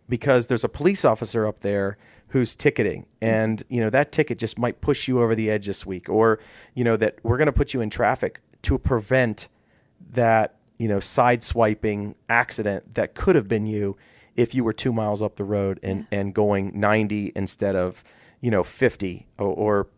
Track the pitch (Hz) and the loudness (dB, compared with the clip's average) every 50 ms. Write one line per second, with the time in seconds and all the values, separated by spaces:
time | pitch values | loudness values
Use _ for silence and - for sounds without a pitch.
0 | _ - 123 117 - 143 127 123 120 - 127 113 - 107 - - 147 190 196 - | _ -6 -6 -2 2 2 2 4 2 2 -2 0 -2 -4 -4 0 0 0 2 2
1 | - 131 110 - 113 - - 113 107 107 104 - - 101 101 101 98 98 98 - | 2 2 2 2 -2 -4 -2 -2 -2 -2 -4 -4 -4 -2 0 0 0 -2 -4 -8
2 | _ _ _ _ _ - - 135 120 - - - - 143 - - 107 95 - - | _ _ _ _ _ -4 -2 0 0 -2 -2 0 0 0 2 0 -2 -2 -4 -6
3 | - _ _ - 110 113 110 110 110 110 110 104 - - 123 120 110 107 117 135 | -12 _ _ -4 -2 0 2 2 2 0 -2 -4 -6 -6 -2 -2 0 2 2 0
4 | 147 - - - 151 - 120 - 117 107 - 110 123 120 - - - 147 139 - | 0 0 0 -2 -2 -2 -2 -6 -6 -6 -4 -4 -4 -4 -4 -4 -2 -2 -2 -2
5 | - - 127 123 117 110 113 110 110 107 107 104 101 101 95 - - 98 95 90 | 0 -2 0 2 2 2 2 0 0 0 0 -2 -2 -4 -6 -6 -6 -8 -10 -8
6 | - - 95 107 113 113 110 - - - - - - - - 123 120 117 113 104 | -4 0 2 4 4 4 4 2 -2 -16 -20 -20 -20 -12 -6 -2 0 0 2 2
7 | 110 - - - - 117 123 127 156 156 - - 139 - - 127 113 104 - - | 0 0 -2 -2 -2 -2 0 2 2 2 2 0 0 0 -2 -4 -4 -4 -2 0
8 | 113 107 135 - 107 - - - _ _ _ _ - - 92 - - - 131 113 | 0 0 0 0 -2 -6 -6 -8 _ _ _ _ -2 -2 -2 0 0 0 0 0
9 | 104 - 131 131 123 113 104 - - - _ _ _ _ _ _ _ _ _ _ | 0 0 2 2 2 2 0 -4 -8 -12 _ _ _ _ _ _ _ _ _ _
10 | - 147 127 127 117 113 113 110 107 - _ _ _ _ _ - 113 110 101 98 | -16 -6 -2 2 4 4 4 4 2 0 _ _ _ _ _ -4 -2 0 0 0
11 | - - - 131 123 123 123 120 - - - 117 113 107 107 - - 107 104 104 | -2 -2 2 2 4 4 4 2 0 -2 2 2 2 2 2 0 -2 -4 -2 -4
12 | 101 104 - _ _ - 117 117 123 - - - 104 104 98 - - - - 113 | -6 -8 -10 _ _ 0 2 2 2 0 -2 -4 -2 -2 -2 -4 -6 -8 -4 -4
13 | 101 - - - - 190 180 143 101 98 117 107 107 107 107 104 101 98 95 _ | -4 -4 -4 -2 2 4 4 4 2 0 -2 -2 -2 -2 -4 -2 -4 -4 -6 _
14 | _ _ _ _ _ _ - 120 120 - - 131 117 113 107 - - 131 113 113 | _ _ _ _ _ _ 0 0 0 0 0 0 0 0 -2 -2 -2 -2 -2 0
15 | 107 104 104 101 107 101 - - 101 98 104 101 98 98 95 - - 113 113 101 | 0 -2 -2 -2 -2 -4 -4 -6 -6 -2 -2 -2 0 -2 -2 -4 -4 -4 -6 -6
16 | - - 101 101 98 98 92 107 104 104 101 98 95 98 - 101 104 104 107 110 | -6 -4 -4 -4 -4 -2 0 2 2 2 2 0 -2 -4 -4 0 2 2 2 2
17 | 107 101 104 104 101 80 - 98 95 92 - - 104 98 95 92 90 90 - - | 2 0 -2 -4 -4 -6 -6 -6 -6 -6 -4 -4 -2 0 0 0 -2 -2 -6 -10
18 | - _ _ _ _ _ _ - 120 120 110 92 87 - - - 131 113 - - | -20 _ _ _ _ _ _ -6 -2 0 0 0 0 -2 -2 0 0 0 0 0
19 | 101 92 87 - - _ _ - 101 98 - - 107 107 104 101 95 - _ | -6 -8 -8 -10 -16 _ _ -6 -4 -4 -2 -2 0 0 0 0 -2 -4 _